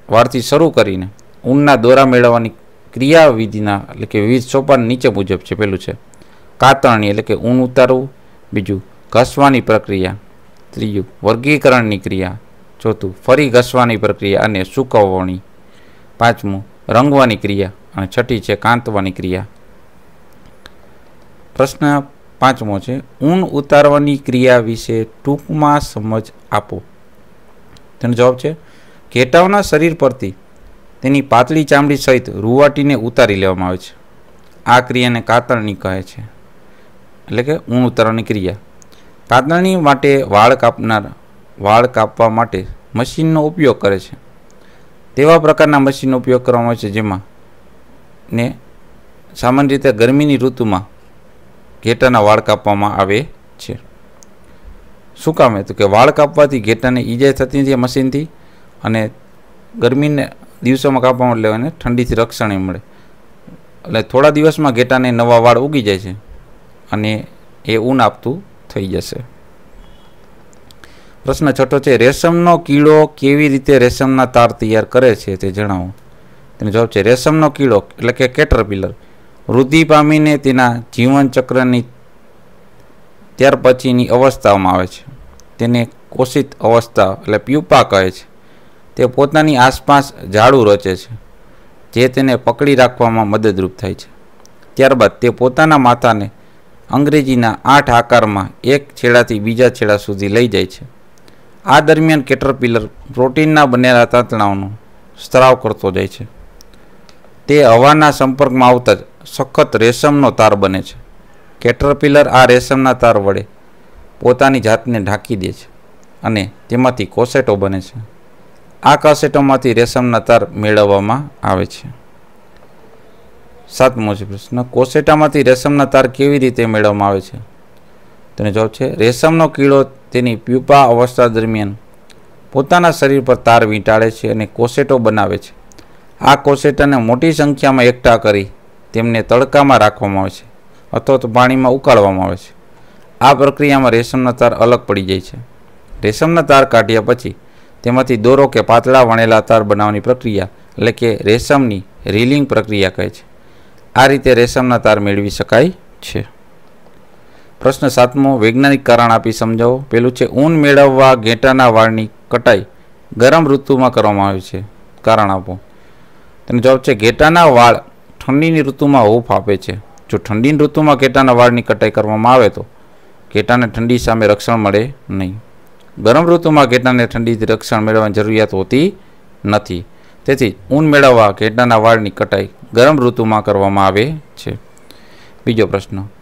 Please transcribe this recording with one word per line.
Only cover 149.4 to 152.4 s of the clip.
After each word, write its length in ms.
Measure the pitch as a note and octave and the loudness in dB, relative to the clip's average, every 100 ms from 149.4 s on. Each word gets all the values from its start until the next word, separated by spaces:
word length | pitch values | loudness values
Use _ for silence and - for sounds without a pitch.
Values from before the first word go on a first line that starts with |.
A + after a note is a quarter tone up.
| - A2+ | 2 0
બનાવવાની 360 | G#2 G#2 G#2 G#2 | 2 0 0 -2
પ્રક્રિયા, 480 | A#2 B2+ A#2 G2 F#2 - - - | -4 -4 -2 -6 -6 -12 -20 -4
એટલે 140 | A2 | -4
કે 280 | - A#2 G#2 | -2 -4 -2
રેશમની 640 | G2+ A#2 - C#3+ B2+ G2 - - G#2 | 0 -2 2 0 0 -4 -12 -16 -6
રીલિંગ 420 | G2+ A#2+ D3 | -2 0 0